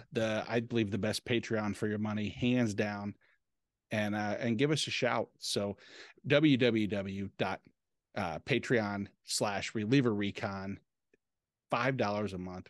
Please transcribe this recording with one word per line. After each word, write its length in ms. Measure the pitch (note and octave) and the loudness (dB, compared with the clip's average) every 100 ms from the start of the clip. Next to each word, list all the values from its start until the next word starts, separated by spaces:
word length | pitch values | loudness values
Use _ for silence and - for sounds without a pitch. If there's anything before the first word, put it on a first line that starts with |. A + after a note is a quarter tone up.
| - | -6
the, 320 | A#2 A2 G#2+ - | -2 0 0 0
I 120 | A#2 | -2
believe, 300 | A#2 A#2 G#2 | 0 0 2
the 80 | G#2 | 0
best 260 | G#2+ G#2+ | 0 -2
Patreon 520 | - A#2 - A2 G#2+ G2+ | 0 -2 0 -2 0 -2
for 100 | G#2+ | -2
your 120 | G#2 | -2
money, 300 | G#2+ G#2+ G#2 | -2 -2 -4
hands 460 | - B2 B2 A2+ | 0 2 2 2
down, 400 | G2+ G#2+ G2+ G#2 - _ _ _ _ _ _ _ | 0 -2 -2 -8 -10 _ _ _ _ _ _ _
and, 240 | A2 G#2 | -2 0
uh, 220 | G#2 G#2 G#2 | 0 -2 -2
and 180 | B2 A2+ | -2 2
give 120 | D3 | 2
us 140 | D3+ - | 2 -2
a 20 | |
shout. 400 | - B2 A#2 - _ | 0 0 0 -2 _
So 380 | - A#2 G2+ G2 - - - - - | -4 -2 -2 -6 -14 -20 -20 -12 2
w 300 | C#3+ D#3 B2+ | 6 6 6
w 280 | B2 A2+ G#2 | 6 4 2
w 420 | G2+ F#2+ G2 G2 - | -2 -4 -6 -8 -4
dot, 220 | G2+ F#2+ - _ _ _ _ - | -4 -4 -10 _ _ _ _ -6
uh, 240 | F#2 D#2 | -4 -4
Patreon 680 | - A#2+ - A#2+ G#2 G2+ G2+ _ | 0 -2 2 0 2 -4 -6 _
slash 500 | - - A2 G2 - A2+ | -8 -2 -2 -2 -4 -4
reliever 360 | G#2 C#3 B2 | 2 4 4
recon, 680 | G#2 G2+ - G#2+ G2 F#2+ G2 _ _ _ _ _ _ _ _ _ | 2 -2 -2 -6 -6 -8 -10 _ _ _ _ _ _ _ _ _
five 260 | A#2+ B2 C3 | 0 0 0
dollars 360 | G#2 G#2 G#2 | 0 0 -2
a 60 | F#2 | -6
month 300 | F#2 F#2 - | -8 -10 -14